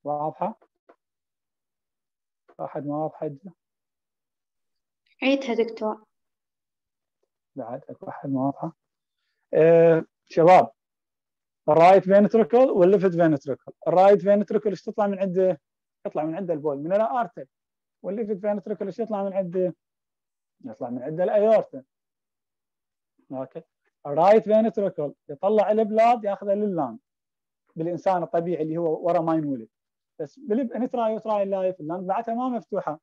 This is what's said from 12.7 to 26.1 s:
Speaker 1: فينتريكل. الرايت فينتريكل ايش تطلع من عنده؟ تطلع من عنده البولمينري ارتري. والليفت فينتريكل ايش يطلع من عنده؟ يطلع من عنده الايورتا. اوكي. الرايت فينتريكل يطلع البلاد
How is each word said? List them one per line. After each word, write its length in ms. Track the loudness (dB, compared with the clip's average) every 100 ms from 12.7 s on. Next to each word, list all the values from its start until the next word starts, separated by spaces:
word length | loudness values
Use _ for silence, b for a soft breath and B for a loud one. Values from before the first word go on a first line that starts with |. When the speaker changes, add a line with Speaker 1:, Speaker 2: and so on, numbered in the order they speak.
| 4 4 4 2
Speaker 1:
فينتريكل. 560 | 2 2 2 -4 -10 -10 _ 0
الرايت 340 | 4 6 6
فينتريكل 480 | 4 0 0 -2 -2
ايش 140 | -6
تطلع 240 | -10 -4 -4
من 120 | -2
عنده؟ 420 | -4 0 0 -2 _ _ _ _
تطلع 220 | -10 -6
من 100 | -6
عنده 180 | -6 -6
البولمينري 500 | -4 -4 -6 -4 -2
ارتري. 440 | -2 -4 -6 -10 -20 _ _ _ _ _
والليفت 340 | -10 -8 -6 -6
فينتريكل 480 | -4 -6 -6 -8
ايش 140 | -8 -8
يطلع 240 | -8 -6
من 100 | -4
عنده؟ 420 | -6 -4 -2 -4 -6 _ _ _ _ _ _ _ _
يطلع 240 | -18 -12 -10
من 140 | -10
عنده 200 | -8 -4
الايورتا. 600 | -2 2 2 2 0 -16 _ _ _ _ _ _ _ _ _ _ _ _ _ _ _
اوكي. 300 | -12 -12 -16 _ _ _ _
الرايت 380 | -6 2 6 6
فينتريكل 680 | 4 2 2 -2 -4 -4 -8 -10 -18
يطلع 420 | -6 0 2 2
البلاد 520 | 0 0 2 2